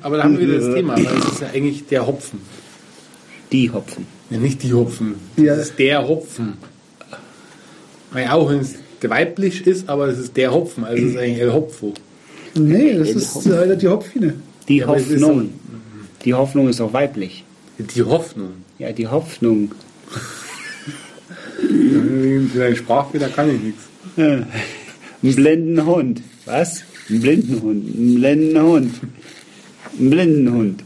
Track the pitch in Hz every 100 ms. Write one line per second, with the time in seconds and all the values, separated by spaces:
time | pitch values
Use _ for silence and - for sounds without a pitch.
0 | 147 151 147 143 139 139 123 127 151 -
1 | - - - - 143 135 143 139 - 135
2 | 117 135 - 101 95 92 - - - -
3 | - - - - - 135 123 101 - -
4 | - - - 117 135 135 127 120 117 -
5 | 110 98 - - 151 151 147 - 135 143
6 | 127 160 - - 110 98 - - _ _
7 | - - - - - - - - - -
8 | - 127 127 151 143 143 127 - - -
9 | 117 117 165 185 196 180 180 185 - 143
10 | 139 123 123 127 127 143 170 - 113 120
11 | 123 123 123 120 120 117 - - 107 101
12 | _ - - - - 165 151 180 302 196
13 | 156 113 - - - 170 185 185 196 214
14 | - 262 170 - - - - 143 131 -
15 | 139 147 151 139 101 - - 113 - -
16 | - - 123 127 135 143 131 120 113 123
17 | 143 110 92 - - - - - 107 120
18 | 107 165 - 110 95 92 - _ - 113
19 | 113 139 160 - 117 107 104 - - -
20 | - - - - - - - - - -
21 | - - - - - - - - - 123
22 | - 131 131 135 135 123 123 117 - 120
23 | 139 151 135 135 151 123 110 107 - -
24 | 185 170 156 139 120 113 - - - -
25 | - - 131 131 143 160 160 165 156 170
26 | 127 113 - - - 123 175 - - -
27 | - 113 123 156 120 120 107 104 110 107
28 | 120 120 131 147 156 160 160 165 123 -
29 | 113 - - - - - - - - -
30 | 127 156 175 151 123 120 104 95